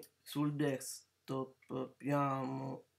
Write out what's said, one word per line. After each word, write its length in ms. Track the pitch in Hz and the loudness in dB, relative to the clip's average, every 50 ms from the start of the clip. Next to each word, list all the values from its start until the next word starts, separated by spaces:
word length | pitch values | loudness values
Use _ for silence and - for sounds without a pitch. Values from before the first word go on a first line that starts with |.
| - - _ _ | -6 -12 _ _
sul 340 | _ - - 147 147 147 147 | _ -4 0 2 2 2 2
desktop 1160 | 143 147 143 131 127 - - - - - _ _ _ _ - 135 135 131 - - _ _ - | 2 2 2 2 0 -2 -8 -10 -10 -14 _ _ _ _ -4 -2 -2 -2 -4 -8 _ _ -6
abbiamo 1160 | - 131 131 - - _ 123 139 143 143 139 139 135 135 131 131 135 131 135 135 135 - - _ _ | -4 -4 -4 -6 -8 _ 0 2 4 4 4 4 2 0 0 -2 -2 -2 -4 -4 -6 -8 -12 _ _